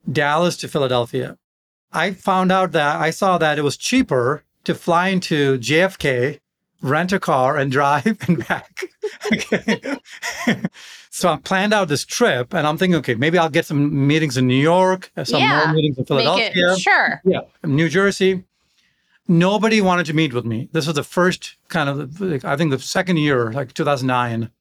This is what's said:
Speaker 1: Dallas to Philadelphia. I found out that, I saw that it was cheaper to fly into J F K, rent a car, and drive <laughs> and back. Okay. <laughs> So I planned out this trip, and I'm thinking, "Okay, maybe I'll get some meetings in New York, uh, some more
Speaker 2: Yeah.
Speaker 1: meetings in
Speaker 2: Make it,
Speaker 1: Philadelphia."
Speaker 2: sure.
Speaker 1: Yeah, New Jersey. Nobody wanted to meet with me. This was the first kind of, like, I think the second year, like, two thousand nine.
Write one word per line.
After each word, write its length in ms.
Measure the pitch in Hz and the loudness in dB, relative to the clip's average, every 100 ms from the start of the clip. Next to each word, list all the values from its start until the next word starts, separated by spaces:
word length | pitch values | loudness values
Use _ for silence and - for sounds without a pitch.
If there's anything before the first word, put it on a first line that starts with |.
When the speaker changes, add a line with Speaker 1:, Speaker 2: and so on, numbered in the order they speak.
| - | -4
Speaker 1:
Dallas 460 | 143 147 156 175 - | -2 0 2 0 -2
to 100 | 139 | -6
Philadelphia. 680 | 160 131 123 120 131 127 - _ _ _ _ _ | -2 0 0 -2 -6 -8 -12 _ _ _ _ _
I 200 | 156 175 | -4 -4
found 400 | 185 - 185 185 | -2 0 2 2
out 200 | 190 185 | 2 2
that, 260 | 156 147 165 | 0 0 0
I 80 | 156 | -2
saw 280 | 165 196 180 | 0 0 2
that 200 | 156 147 | 2 2
it 60 | |
was 120 | 147 - | -2 -2
cheaper 680 | - 254 254 131 120 151 _ _ | -2 0 2 0 0 -4 _ _
to 120 | - 165 | -6 -4
fly 320 | - 170 185 | 0 2 2
into 480 | 185 - 156 143 135 | -2 0 0 2 0
J 240 | 113 156 | 2 2
F 160 | 185 - | 2 0
K, 420 | 147 123 131 147 _ _ _ _ | -2 0 -2 -4 _ _ _ _
rent 300 | 135 151 180 | -2 0 0
a 60 | 196 | -2
car, 380 | - 143 127 151 | 0 2 2 0
and 140 | 139 | 0
drive 460 | 131 143 143 214 220 | 2 2 2 0 -2
<laughs> 40 | - | -2
and 180 | 165 - | -2 -2
back. 360 | 151 - - 381 _ 415 - 427 | -6 -8 -14 -16 _ -12 -8 -4
Okay. 500 | 330 - 202 - - - 277 - - - - - | -4 -2 -4 -2 -4 -4 -10 -12 -14 -12 -4 -2
<laughs> 140 | 202 - - - - - | -2 -6 -12 -20 -20 -16
So 140 | - 180 | -2 0
I 80 | 151 | -2
planned 380 | - 190 208 | -2 -2 2
out 160 | 214 180 | 0 0
this 160 | 143 - | -2 -4
trip, 480 | - 233 131 123 | 0 0 0 -2
and 120 | 180 151 | -2 -2
I'm 120 | 151 | 0
thinking, 180 | 185 165 | 0 0
"Okay, 160 | 131 113 | 0 0
maybe 220 | 147 175 | 2 2
I'll 120 | 160 | 2
get 160 | 147 160 | 0 0
some 420 | 143 143 143 139 | 0 0 2 2
meetings 300 | 156 156 127 | 2 0 0
in 100 | 127 | 2
New 80 | 131 | 2
York, 560 | 151 175 185 185 - - | 4 4 2 0 -6 -10
uh, 80 | 143 | -4
some 160 | 156 | 0
more 80 | 427 | 2
Speaker 2:
Yeah. 220 | 339 165 | 2 2
Speaker 1:
meetings 240 | 156 151 131 | 2 0 -2
in 60 | |
Speaker 2:
Make 20 | - | -2
it, 20 | |
Speaker 1:
Philadelphia." 680 | 139 139 185 214 180 175 185 | 0 2 0 0 0 0 2
Speaker 2:
sure. 420 | 269 359 180 151 185 | 2 2 0 0 0
Speaker 1:
Yeah, 160 | 147 - _ 156 | 0 -4 _ -2
New 240 | 139 165 | 0 2
Jersey. 560 | 160 196 - 190 185 - _ _ _ _ _ _ _ - | 2 2 2 0 0 -8 _ _ _ _ _ _ _ 2
Nobody 540 | 170 180 208 220 220 | 4 4 2 2 2
wanted 240 | 185 180 156 | 2 2 0
to 80 | |
meet 200 | 156 160 | 0 0
with 120 | 120 117 | -2 -4
me. 240 | 113 - | -6 -4
This 160 | 160 151 | -4 -2
was 80 | 147 | -4
the 80 | |
first 520 | 127 - 180 - - - _ | -2 0 0 0 -12 -20 _
kind 220 | 170 143 | -4 -2
of, 320 | 139 139 165 | -4 -8 -8
like, 240 | 190 139 - | -6 -4 -4
I 100 | 143 | -2
think 160 | 165 | 0
the 80 | 135 | -2
second 380 | - 190 185 170 | -2 -4 0 0
year, 340 | 147 131 117 | 2 0 0
like, 220 | 123 135 | -4 -8
two 100 | - | -4
thousand 240 | 151 139 131 | -2 0 0
nine. 440 | 127 120 113 117 _ | 0 -2 -4 -6 _